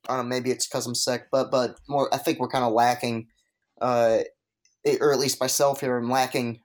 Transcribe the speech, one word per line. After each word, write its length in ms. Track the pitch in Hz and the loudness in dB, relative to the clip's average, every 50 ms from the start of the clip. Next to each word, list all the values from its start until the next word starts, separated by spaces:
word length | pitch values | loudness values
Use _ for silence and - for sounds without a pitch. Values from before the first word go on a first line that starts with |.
| - | -8
I 100 | - 131 | -4 -4
don't 0 | |
know, 60 | 127 120 | -4 -2
maybe 280 | 120 127 127 120 127 | -2 -2 -2 -2 -2
it's 160 | 120 - - | -2 -2 -4
'cause 180 | - - 131 117 | -4 -4 -4 -4
I'm 100 | 123 123 | -4 -4
sick, 320 | - - 135 123 117 - _ | -2 -2 -2 -2 -4 -4 _
but, 200 | - 135 131 123 | 0 0 0 2
but 260 | 139 131 123 110 - - - | 0 0 0 0 -4 -10 -10
more, 260 | - 143 139 131 - - | -4 -2 -2 0 0 -2
I 40 | |
think 220 | 135 - 165 143 - | -2 -2 -2 -2 -2
we're 100 | 127 120 | -4 -2
kinda 180 | - 131 123 | -2 0 0
lacking, 600 | 117 107 117 120 123 123 - 131 120 117 113 117 - _ _ _ _ _ _ _ _ _ _ | 2 2 4 4 4 2 0 -2 -4 -4 -4 -8 -10 _ _ _ _ _ _ _ _ _ _
uh, 400 | 117 127 123 120 117 113 113 107 - - - _ _ _ _ _ _ _ _ _ - | -2 0 2 4 4 4 4 2 0 -4 -10 _ _ _ _ _ _ _ _ _ 0
it, 160 | 147 131 - | 0 2 4
or 120 | 139 147 139 | 4 2 2
at 60 | 123 | 2
least 200 | 143 131 - - | 0 -2 -2 -2
myself 400 | 131 123 - - 143 139 135 - | -2 -2 2 2 2 2 2 0
here, 180 | 143 127 123 | -2 -2 -2
I'm 140 | 123 117 120 | -2 -2 0
lacking, 500 | 127 131 131 123 - 135 123 117 117 - | 0 0 0 0 0 -2 -2 -2 -6 -8